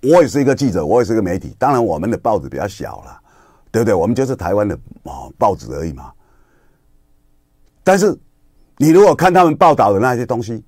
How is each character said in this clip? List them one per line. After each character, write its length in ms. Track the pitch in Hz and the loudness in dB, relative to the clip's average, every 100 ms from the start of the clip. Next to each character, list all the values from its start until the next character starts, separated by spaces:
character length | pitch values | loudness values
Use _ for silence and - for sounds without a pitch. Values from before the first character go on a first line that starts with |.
我 200 | 127 175 | 4 4
也 60 | 143 | 4
是 140 | 143 | 0
一 20 | |
个 100 | 127 | 0
记 160 | 104 135 | 0 -2
者， 160 | 90 76 | -2 0
我 160 | 117 | 0
也 40 | 107 | 0
是 100 | 113 | -2
个 60 | |
媒 180 | 92 92 | -2 -6
体， 160 | - - | -8 -4
当 140 | 131 | -2
然 120 | 131 | 0
我 140 | 113 78 | -2 -4
们 140 | 95 | -4
的 60 | 117 | -4
报 200 | 120 107 | -2 -4
纸 120 | 67 | -4
比 80 | 67 | -8
较 100 | 98 | -8
小 340 | - - - - | -10 -14 -14 -20
啦， 140 | - _ _ _ _ _ | -20 _ _ _ _ _
对 100 | 110 | -2
不 40 | 117 | 0
对？ 80 | |
我 120 | 95 87 | 0 0
们 80 | |
就 120 | 120 131 | -2 -4
是 100 | 131 | -4
台 180 | 87 101 | -4 -2
湾 120 | 104 | -2
的， 100 | 73 - - | -6 -14 -20
哦， 300 | - - - - | -20 -18 -20 -4
报 180 | 107 95 | -2 -2
纸 160 | 55 | -10
而 120 | 69 80 | -10 -10
已 80 | |
嘛。 180 | 67 67 _ _ _ _ _ _ _ _ _ _ _ _ _ _ _ _ _ | -10 -18 _ _ _ _ _ _ _ _ _ _ _ _ _ _ _ _ _
但 160 | - 196 | 0 2
是 180 | 208 151 _ _ _ _ _ _ | 2 -2 _ _ _ _ _ _
你 120 | 147 | 4
如 140 | 170 | 6
果 120 | 202 156 | 6 4
看 180 | 175 | 2
他 120 | 180 175 | 4 2
们 100 | 156 | 4
报 180 | 175 | 2
道 200 | 196 104 | 4 2
的 60 | 98 | 2
那 180 | 127 120 | 0 -2
些 80 | 123 | -4
东 180 | 120 | -6
西 180 | 110 113 | -6 -12